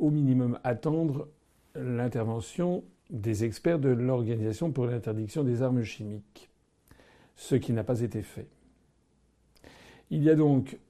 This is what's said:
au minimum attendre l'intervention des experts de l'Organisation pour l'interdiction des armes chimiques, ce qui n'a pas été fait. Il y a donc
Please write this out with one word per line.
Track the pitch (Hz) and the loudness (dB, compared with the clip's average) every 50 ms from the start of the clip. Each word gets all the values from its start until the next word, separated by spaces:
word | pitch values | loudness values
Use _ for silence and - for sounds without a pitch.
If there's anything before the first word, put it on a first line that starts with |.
au | 156 151 | 2 2
minimum | 151 151 143 131 127 127 123 120 123 - - | 4 4 4 4 4 4 4 2 0 -2 -2
attendre | 127 120 - - 156 156 165 165 151 127 - - - - _ _ _ _ _ _ _ - | -2 -2 -2 -2 -2 0 0 0 0 -2 -4 -8 -10 -16 _ _ _ _ _ _ _ -12
l'intervention | 151 127 123 120 117 123 120 110 117 110 113 113 117 104 - - - 175 180 180 180 - - _ _ _ - | -8 -6 -4 -2 -2 -2 -2 -2 -2 -2 -2 -2 -4 -6 -6 -4 -2 -2 -2 -2 -4 -6 -12 _ _ _ -12
des | 156 110 104 113 110 98 117 | -10 -6 -2 -2 0 0 0
experts | 113 101 - - - 170 151 | -2 -2 -2 0 0 2 2
de | 135 | 2
l'Organisation | 135 123 117 123 127 131 120 113 110 120 110 107 110 104 - 170 165 127 | 2 2 2 2 0 0 0 0 0 -2 -2 -2 -2 -2 -2 -2 -2 0
pour | 135 120 | -2 -2
l'interdiction | 120 123 117 - 113 107 110 107 104 - 160 143 | -2 -2 -4 -4 -4 -4 -4 -6 -4 -4 -2 0
des | 123 120 117 | 0 0 0
armes | 131 127 127 123 113 | 0 0 0 0 -2
chimiques, | 101 - - 107 104 104 104 - _ _ - - _ _ _ _ _ _ _ _ _ - - _ _ _ _ _ _ _ | -2 -6 -10 -10 -10 -10 -12 -14 _ _ -20 -20 _ _ _ _ _ _ _ _ _ -20 -20 _ _ _ _ _ _ _
ce | - - - 139 | -20 -2 0 0
qui | 120 - - | 0 2 0
n'a | 117 113 101 | -2 -2 0
pas | - 123 110 | -2 -2 -2
été | 120 107 - 107 98 | -2 -4 -4 -8 -10
fait. | - - 98 - - _ _ _ _ _ _ _ _ _ _ _ _ _ _ _ _ _ _ _ _ _ _ - - - - - - - - _ _ | -10 -14 -16 -18 -18 _ _ _ _ _ _ _ _ _ _ _ _ _ _ _ _ _ _ _ _ _ _ -20 -20 -20 -20 -20 -20 -20 -20 _ _
Il | 156 156 | -2 2
y | 143 156 | 4 6
a | 160 | 6
donc | 156 156 147 139 131 135 - - - - | 6 6 6 6 4 2 0 -8 -16 -18